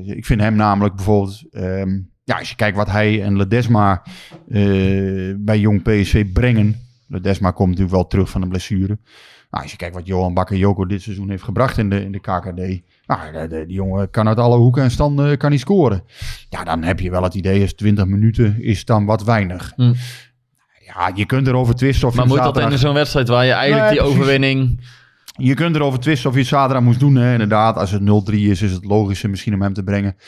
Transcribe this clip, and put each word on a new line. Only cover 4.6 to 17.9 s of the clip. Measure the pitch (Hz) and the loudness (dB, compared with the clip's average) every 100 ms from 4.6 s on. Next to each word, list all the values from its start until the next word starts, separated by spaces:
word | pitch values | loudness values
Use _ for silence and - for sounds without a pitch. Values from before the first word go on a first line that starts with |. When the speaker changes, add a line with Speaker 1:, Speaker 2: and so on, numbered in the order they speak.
| 101 98 95 98 98 95 92 98 | 2 2 2 0 -2 -4 -6 -6
Speaker 1:
bij | 104 107 | -2 2
jong | 104 104 | 2 2
P | 90 107 | 2 0
S | 95 | 2
V | - 101 | 0 0
brengen. | 90 123 123 104 107 - _ - | 0 2 2 2 -2 -8 _ -14
Ledesma | 92 95 95 92 | -6 -2 0 -2
komt | 87 95 | 0 0
natuurlijk | 90 95 92 | 0 0 0
wel | 87 | 0
terug | 98 92 | 0 -2
van | - | -4
een | 92 | -4
blessure. | 92 - 98 95 107 _ - - _ _ | -6 -4 -4 -2 -6 _ -20 -20 _ _
Nou, | - | -12
als | - | -12
je | - | -12
kijkt | 87 90 | -12 -12
wat | 87 | -6
Johan | 92 92 | -2 -2
Bakayoko | 87 92 98 98 95 92 | -2 -2 0 0 0 -2
dit | 98 | -6
seizoen | 107 95 98 | -8 -10 -8
heeft | 95 | -8
gebracht | - 101 127 - | -6 -2 -2 0
in | 104 | -2
de, | 98 | -2
in | 98 | -4
de | 98 | -8
K | |
K | - 92 92 87 | -6 -6 -6 -8
D. | 92 90 - _ - | -6 -8 -10 _ -6
Nou, | 123 78 | -6 -6
de, | 80 80 | -12 -10
de, | 80 80 | -10 -8
die | 95 | -6
jongen | 95 95 98 | -4 -2 -2
kan | - 107 | 0 0
uit | 110 | 2
alle | 120 120 | 4 4
hoeken | 120 123 | 4 4
en | 131 | 0
standen, | - 147 143 143 143 | 0 0 2 0 0
kan | 147 | 0
hij | 143 | 0
scoren. | - 196 135 95 - - - - - | 2 2 2 0 -6 -12 -12 -12 -12
Ja, | - | -10
dan | 82 82 | -6 -4
heb | 82 90 | -2 -2
je | 90 | -2
wel | 90 | -2
het | 92 98 | -2 -2
idee, | 90 98 | 0 2
is | 95 | 0
twintig | - 104 | 0 0